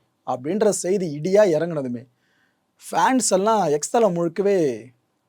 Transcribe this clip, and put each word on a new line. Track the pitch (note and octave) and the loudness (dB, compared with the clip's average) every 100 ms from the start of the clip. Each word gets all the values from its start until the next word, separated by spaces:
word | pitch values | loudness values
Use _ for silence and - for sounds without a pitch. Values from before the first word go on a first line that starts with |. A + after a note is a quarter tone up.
| _ _ - | _ _ -10
அப்படின்ற | B2+ C#3 G#3 G#3+ | -8 -6 0 0
செய்தி | - F3 G3 F3 D3 | 0 -2 -2 -2 -4
இடியா | E3+ G3+ | 2 4
இறங்குனதுமே | G#3 D3+ F3 D#3 C3 A#2+ - _ _ _ _ _ _ _ - | 4 2 -2 -4 -6 -8 -12 _ _ _ _ _ _ _ -6
ஃபேன்ஸ் | - G3 C4 - | 0 2 2 2
எல்லாம் | F#3 G#3 A3+ E3 | 0 2 2 0
எக்ஸ்தலம் | D3 - A#3 G#3+ | -2 -2 0 2
முழுக்கவே | E3+ E3+ E3 G3 G3 D3 A2 B2 _ _ _ | 2 -2 0 0 2 0 -2 -12 _ _ _